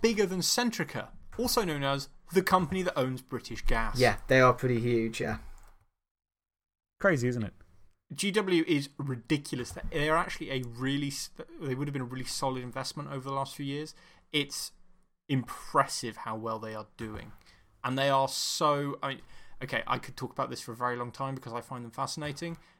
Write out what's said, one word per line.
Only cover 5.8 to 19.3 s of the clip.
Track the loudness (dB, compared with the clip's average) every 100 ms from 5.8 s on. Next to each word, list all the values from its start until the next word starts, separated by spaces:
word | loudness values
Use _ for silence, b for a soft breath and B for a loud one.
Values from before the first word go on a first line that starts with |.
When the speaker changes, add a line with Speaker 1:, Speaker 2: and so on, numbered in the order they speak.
| _ _ _ _ _ _ _ _ _ _ _ 2
Speaker 3:
Crazy, | 4 4 2
isn't | 0
it? | -4 -8 -20 -20 -20 _ -12
Speaker 1:
G | -4 0
W | 2 4 4 4
is | 2 0 -6
ridiculous. | -6 -4 0 0 0 -6 -6 -8 -4
They | 0 2
are | 2
actually | 2 -4 -4
a | -4
really | -6 -4 -2 0 -2
s-, | -6 -10 -12 -16 -8
they | -4
would | -4 -2
have |
been | -4
a | -6
really | -6
solid | -6 -2 -2 -2
investment | -4 -6 -6 -8 -8
over | -6 -4
the |
last | -4 -4
few | -6
years. | -6 -6 -8 -14 b b b
It's | 0 0 -4 -10 -14 -20 -20 _ _ -2
impressive | 0 0 -8 0 2 2 0 -6 -8
how | -8 -6
well | -4 -6
they | -6
are | -10 -10 -10
doing. | -8 -8 -12 -16 b b b b
And | -2 2
they | 4
are | 4 2
so, | 0 -2 2 4 4 0 -4
I | -6
mean, | -6 -12